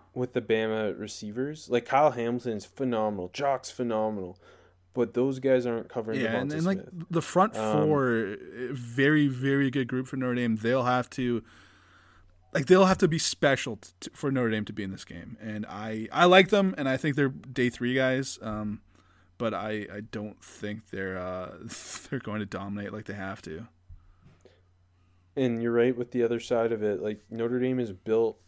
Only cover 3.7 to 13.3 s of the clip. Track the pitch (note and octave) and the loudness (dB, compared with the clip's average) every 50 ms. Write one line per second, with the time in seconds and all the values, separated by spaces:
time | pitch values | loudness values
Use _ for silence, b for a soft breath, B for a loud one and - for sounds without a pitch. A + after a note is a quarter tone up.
3.7 | - - B2+ A#2 A2+ A2 A2 A2 G#2+ G2+ F#2 F2+ F2+ - b b b b b b | -8 -6 -4 -2 0 0 0 0 -2 -4 -6 -10 -12 -16 b b b b b b
4.7 | b b _ _ - B2+ A#2 A2 - B2 B2+ C#3 C3+ C3 C3 C3+ C3 B2+ A#2+ B2 | b b _ _ -2 -2 -2 0 2 2 2 2 0 0 2 4 4 4 4 2
5.7 | A#2 A2+ A2 - - B2 A2 A2 A2 - A#2+ A2 A#2 B2 C3 C#3+ D3+ D#3 E3 F#3 | -2 -4 -4 -6 -6 -6 -4 -2 -2 -2 0 0 0 0 -2 -2 -2 -2 0 0
6.7 | G3 F#3+ - - - E3+ D#3+ - E3 E3 - - - F3+ F#3+ - - - A2 G#2+ | 0 -2 -4 -8 -12 -12 -8 -4 -2 -2 -2 0 4 4 4 4 2 0 0 2
7.7 | G#2+ G#2+ G#2 - D3+ C#3+ C3+ B2+ A#2 A2+ A2 F#2+ G#2+ - - - F2+ A#2 B2+ A#2+ | 2 4 4 4 4 4 4 2 2 2 0 -2 -4 -8 -12 -14 -12 -10 -8 -8
8.7 | C#3+ B2+ A#2+ A#2+ A#2 C3 C3+ C#3+ D#3 D3+ D3 C#3 C3 B2 C3 C#3 C#3 C#3 C#3 C3+ | -8 -8 -10 -6 0 4 4 6 6 6 6 4 2 0 0 2 2 4 2 2
9.7 | B2 C#3 B2+ A#2+ C3 B2+ C3 B2+ - C3 B2+ B2+ B2 B2 B2 A#2 A2 G#2+ A2 A2+ | 2 0 -2 -2 -2 -4 -4 -4 -4 -4 -2 -2 0 0 0 0 0 0 2 2
10.7 | B2+ C3+ A#2+ B2 B2 B2 A#2+ - - - B2+ B2 A#2+ A2 - b b b b b | 2 2 2 2 2 2 0 -2 -4 -4 -2 0 -2 -2 -4 b b b b b
11.7 | b b b b b b b b b b b b _ _ _ _ - E3 C3+ A#2+ | b b b b b b b b b b b b _ _ _ _ -4 0 4 6
12.7 | F3+ F#3 F#3+ F#3 F#3+ - G3 E3 D#3+ D#3 - - | 8 8 8 8 6 4 4 2 2 2 0 -2